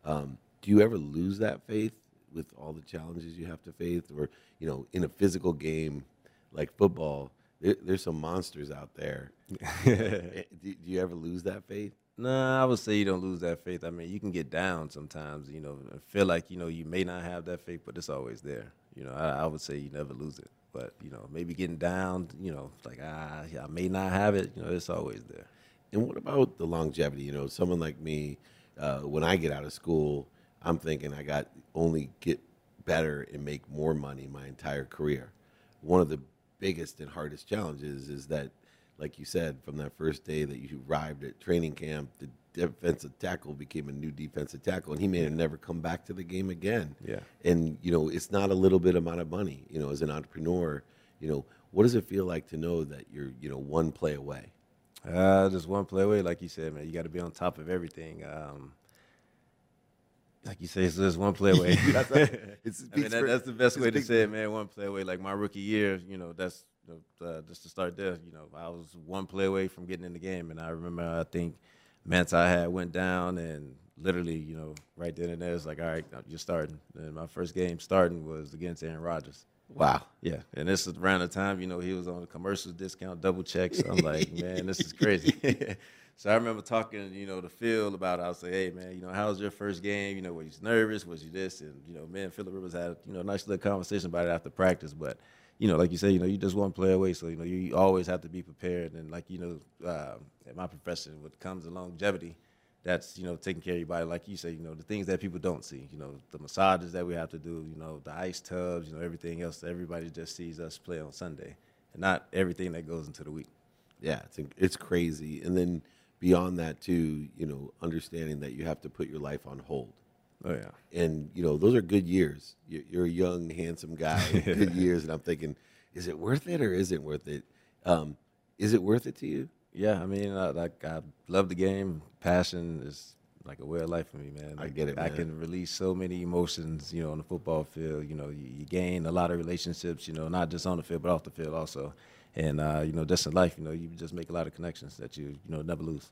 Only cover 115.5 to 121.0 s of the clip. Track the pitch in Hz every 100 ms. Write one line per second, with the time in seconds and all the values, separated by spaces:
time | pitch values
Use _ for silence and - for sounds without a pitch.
115.5 | 90 90 87 - _ _ _ 90 90 92
116.5 | 90 80 73 - 87 80 76 73 62 80
117.5 | 69 69 - 85 82 - 82 78 73 71
118.5 | 62 82 76 71 - 71 76 71 73 71
119.5 | 67 65 71 60 - _ _ _ _ -
120.5 | 76 50 - _ 85